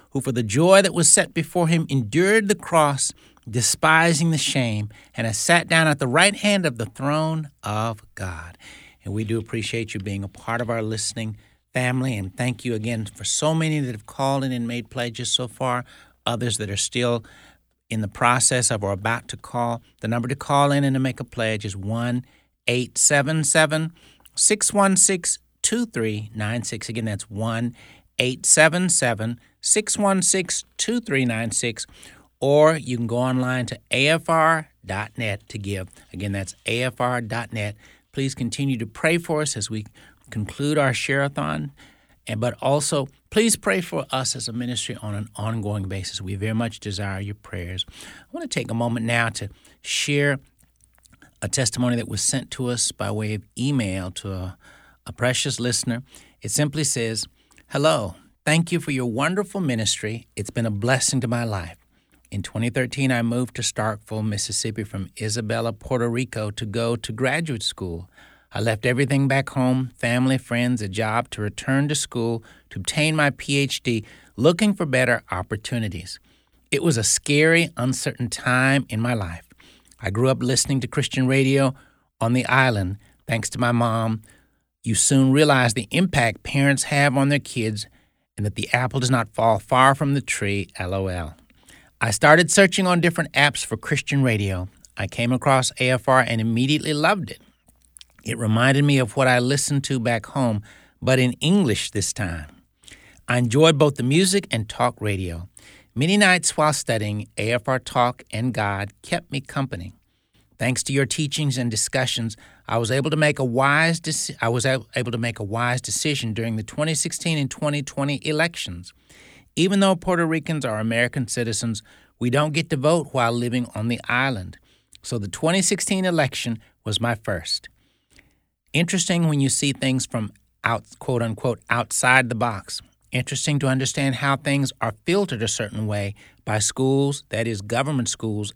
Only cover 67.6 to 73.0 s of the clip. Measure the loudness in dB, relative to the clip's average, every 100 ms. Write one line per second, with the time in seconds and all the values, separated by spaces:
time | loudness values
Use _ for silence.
67.6 | -6 -6 -8 -8 -12 -20 -20 _ _ -4
68.6 | -2 0 0 0 2 2 2 2 0 0
69.6 | 0 0 -2 -4 -2 2 2 0 0 -2
70.6 | 0 0 -2 -2 0 0 -2 -4 -6 -4
71.6 | 0 2 2 -2 -4 -2 -2 -2 -8 -20
72.6 | -14 -10 -4 0